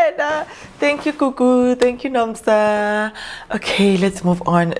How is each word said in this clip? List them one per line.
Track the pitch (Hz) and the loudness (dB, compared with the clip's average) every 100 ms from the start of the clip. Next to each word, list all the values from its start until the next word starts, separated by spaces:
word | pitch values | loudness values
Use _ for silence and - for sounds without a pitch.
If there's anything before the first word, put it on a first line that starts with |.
| 330 | 2
Anna. | 359 294 302 - - - - | 2 -2 -4 -6 -12 -20 -4
Thank | 294 285 | -2 0
you, | 302 | -4
Kuku. | 294 269 254 247 254 247 247 | -2 -2 2 2 4 4 2
Thank | 247 247 | 0 0
you, | 277 | -4
Nomsa. | 254 233 220 - 214 214 208 208 208 214 214 - - - | -2 -2 -2 0 2 2 0 0 -2 -4 -6 -14 -16 -8
Okay, | 214 - - 202 190 | -8 -4 0 2 4
let's | 196 190 | 0 0
move | 175 175 - | 0 0 0
on | 170 170 - | 0 0 -2